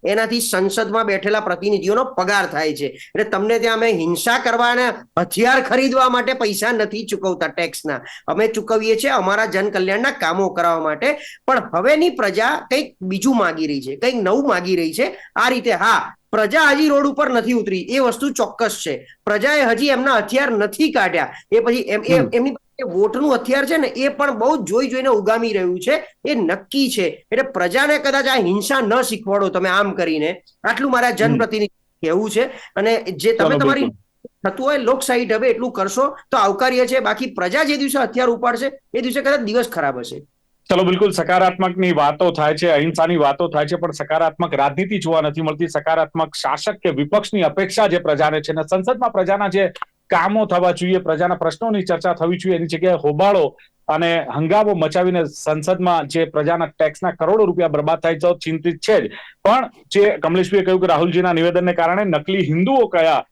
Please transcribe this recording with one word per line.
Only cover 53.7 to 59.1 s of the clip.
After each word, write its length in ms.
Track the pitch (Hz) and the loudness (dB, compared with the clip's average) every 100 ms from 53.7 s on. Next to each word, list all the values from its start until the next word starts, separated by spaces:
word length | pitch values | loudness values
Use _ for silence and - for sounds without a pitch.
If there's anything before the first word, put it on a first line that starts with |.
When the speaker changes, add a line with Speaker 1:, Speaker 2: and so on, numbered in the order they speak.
| _ - | _ -4
Speaker 2:
અને 380 | 156 170 170 123 | 0 2 0 -2
હંગામો 400 | 123 160 208 214 | -4 2 2 2
મચાવીને 500 | 190 156 180 180 180 | 2 0 2 2 0
સંસદમાં 840 | 151 - - 156 151 185 180 170 143 | -2 -4 -4 -2 0 0 2 0 0
જે 180 | 160 | -2
પ્રજાના 420 | 160 151 151 165 160 | 0 0 0 0 -2
ટેક્સના 440 | _ 156 151 180 | _ -2 0 -6
કરોડો 340 | 180 160 214 | -2 0 2
રૂપિયા 240 | 202 175 170 | 2 2 0
બરબાદ 300 | 147 147 160 | 0 0 0
થાય 200 | 165 160 | 0 0
તો 200 | 175 175 | 0 0
ચિંતિત 320 | - 160 165 170 | -2 -2 -2 -4
છે 320 | - 214 | 2 2
જ. 20 | 113 | 2